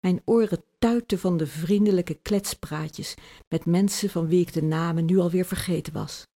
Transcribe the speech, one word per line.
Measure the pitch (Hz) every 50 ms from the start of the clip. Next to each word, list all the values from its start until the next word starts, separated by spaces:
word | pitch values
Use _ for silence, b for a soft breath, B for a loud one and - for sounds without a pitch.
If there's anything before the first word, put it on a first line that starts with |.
mijn | - 185 180 - _
oren | - 233 233 226 214 180 - - _ _ _
tuitten | - 233 233 240 233 _ 208 175
van | - 185 180
de | 165 156
vriendelijke | 139 - 156 165 160 208 202 208 208 196 180 175 175 156
kletspraatjes | - _ - 208 202 202 - - _ - - 151 156 156 156 - - 196 - - B B B B B B _
met | - 160 -
mensen | 170 170 180 196 196 - - - 202
van | - 175 165
wie | 160 170 180
ik | 180 -
de | - 165
namen | 156 156 156 160 165 170 165 165 165
nu | 160 185 190
alweer | 175 175 165 185 180
vergeten | - 190 - - - 175 156 - -
was. | 156 - 156 151 - - - _ _